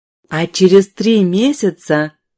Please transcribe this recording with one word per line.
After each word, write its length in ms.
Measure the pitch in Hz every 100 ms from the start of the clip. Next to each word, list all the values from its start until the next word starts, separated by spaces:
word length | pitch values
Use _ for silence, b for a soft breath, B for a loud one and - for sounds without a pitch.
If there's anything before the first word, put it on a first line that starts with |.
| _ _ -
А 180 | 156 170
через 420 | - 185 196 196
три 360 | - 214 220
месяца 880 | 185 185 262 294 196 170 - 151 151 _ _